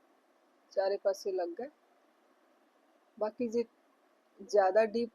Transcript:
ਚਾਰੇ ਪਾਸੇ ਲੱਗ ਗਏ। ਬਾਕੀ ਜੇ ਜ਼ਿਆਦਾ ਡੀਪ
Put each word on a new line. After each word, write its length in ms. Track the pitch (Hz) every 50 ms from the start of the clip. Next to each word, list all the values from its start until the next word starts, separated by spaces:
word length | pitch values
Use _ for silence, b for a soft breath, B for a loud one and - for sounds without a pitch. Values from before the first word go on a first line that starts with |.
| _ _ _ _ _ _ _ _ _ _ _ _ _ _ -
ਚਾਰੇ 240 | - 190 196 202
ਪਾਸੇ 360 | 196 - 202 190 - - 208 185
ਲੱਗ 160 | 185 175 175
ਗਏ। 200 | 170 - 240 302 - _ _ _ _ _ _ _ _ _ _ _ _ _ _ _ _ _ _ _ _ _ _ _ _ _ _ _ _ -
ਬਾਕੀ 300 | 208 214 - - 247 226
ਜੇ 160 | 214 240 226 - _ _ _ _ _ _ _ _ _ _ _ _ _ - 196
ਜ਼ਿਆਦਾ 420 | 190 196 208 190 185 180 214 226
ਡੀਪ 260 | 214 202 233 233 233 -